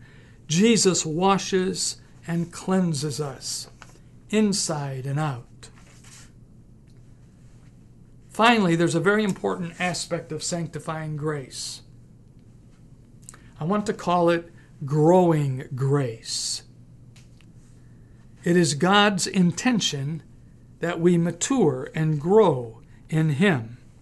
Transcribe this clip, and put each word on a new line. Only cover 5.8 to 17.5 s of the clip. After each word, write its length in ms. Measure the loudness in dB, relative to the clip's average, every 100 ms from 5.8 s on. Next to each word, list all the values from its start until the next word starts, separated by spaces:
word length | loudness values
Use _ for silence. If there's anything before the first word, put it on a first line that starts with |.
| -20 -20 -20 -20 -20 -20 -20 -20 -20 -20 -20 -20 -20 -20 -20 -20 -20 -20 -20 -20 -20 -20 -20 -20 -12
Finally, 460 | 2 4 4 4
there's 220 | 2 2 2
a 40 |
very 220 | 2 2
important 580 | 0 -2 -4 -4 -8 -6
aspect 520 | -6 -4 -6 -8 -8
of 100 | -10
sanctifying 720 | -6 -6 -6 -10 -10 -10 -8 -6
grace. 640 | -6 -8 -10 -12 -12 -14 -18 -20 -20 -20 -20 -20 -20 -20 -20 -20 -20 -20 -20 -20 -20 -20 -20 -10
I 40 |
want 220 | -4 -2 -2
to 60 |
call 360 | -4 0 2 4
it 220 | 2 -2 -16 -20 -14
growing 840 | -4 2 6 6 6 2 0 -4 -8 -4
grace. 880 | 0 0 -2 -6 -10 -8 -8 -8 -12 -20 -20 -20 -20 -20 -20 -20 -20